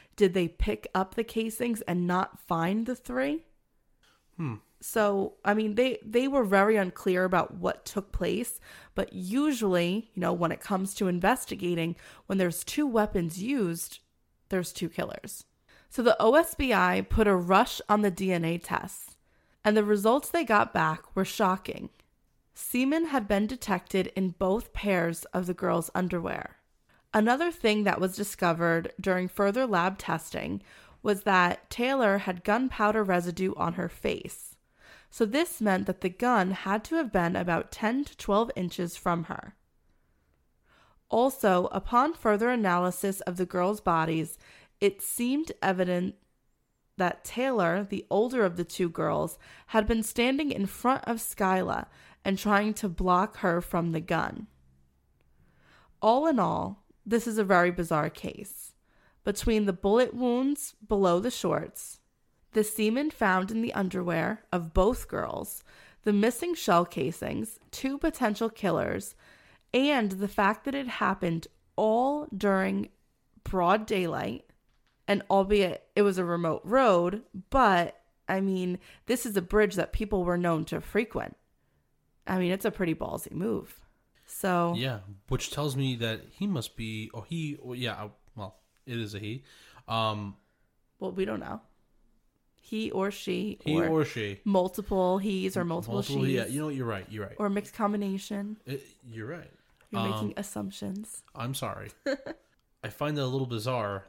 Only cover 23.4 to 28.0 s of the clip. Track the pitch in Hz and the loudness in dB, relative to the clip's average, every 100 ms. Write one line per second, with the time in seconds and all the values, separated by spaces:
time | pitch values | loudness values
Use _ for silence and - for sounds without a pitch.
23.4 | 214 254 - 180 - 190 180 - 190 175 | 0 -4 -4 -4 0 -2 -2 -2 -2 0
24.4 | 185 208 - - 208 185 170 165 - 180 | 0 0 -2 -6 0 2 0 -4 -6 -4
25.4 | 180 175 180 170 165 185 180 175 - - | -4 -2 0 0 -2 -4 -2 -2 -4 -6
26.4 | - - _ _ _ _ _ 214 220 262 | -8 -16 _ _ _ _ _ 2 4 4
27.4 | 339 330 226 214 202 - | 0 2 2 2 2 2